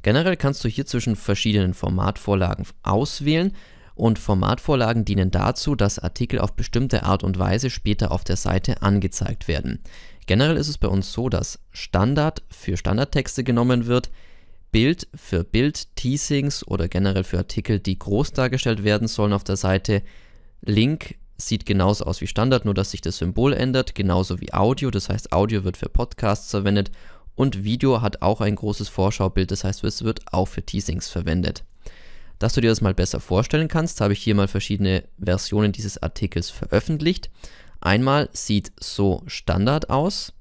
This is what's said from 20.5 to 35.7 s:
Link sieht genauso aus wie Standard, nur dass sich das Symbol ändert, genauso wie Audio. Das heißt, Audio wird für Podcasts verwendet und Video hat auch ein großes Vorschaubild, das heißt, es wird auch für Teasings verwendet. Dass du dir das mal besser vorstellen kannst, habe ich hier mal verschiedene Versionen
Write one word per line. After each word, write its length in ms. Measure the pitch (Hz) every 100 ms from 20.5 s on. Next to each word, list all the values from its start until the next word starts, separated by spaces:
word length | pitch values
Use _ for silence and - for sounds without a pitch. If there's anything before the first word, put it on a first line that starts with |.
| -
Link 540 | - 104 123 156 - - - -
sieht 260 | - 110
genauso 400 | - 98 95 104
aus 160 | - -
wie 60 | -
Standard, 400 | - 123 127 107
nur 80 |
dass 160 | 98 98
sich 100 | -
das 160 | 85 -
Symbol 380 | 87 101 131
ändert, 400 | 139 131 127 127
genauso 480 | - 98 90 95 87
wie 100 | -
Audio. 380 | - 104 135 135
Das 180 | 104 -
heißt, 240 | 104 -
Audio 320 | 90 104 107
wird 140 | 95 -
für 100 | -
Podcasts 640 | - 120 - 110 104 -
verwendet 400 | 104 98 101 101 - - - -
und 300 | - 135 98
Video 380 | 101 123 139 117
hat 180 | 110 -
auch 220 | 90 110
ein 140 | 104 101
großes 340 | 107 107 104
Vorschaubild, 640 | - 98 - 95 95 92
das 120 | 101
heißt, 200 | 95 101
es 200 | 110 -
wird 160 | 110 - -
auch 160 | 92 95
für 140 | -
Teasings 460 | - 95 - 82 -
verwendet. 560 | 92 - 85 - - - - - - - - - -
Dass 140 | 117
du 80 | -
dir 80 | 113
das 140 | 110
mal 120 | 104
besser 260 | 92 92 -
vorstellen 480 | - 90 123 151 160
kannst, 340 | 165 165 -
habe 100 | 104
ich 100 | 101
hier 120 | 113
mal 140 | 101 98
verschiedene 560 | 98 - 101 98 95 - -
Versionen 560 | 95 95 - 104 107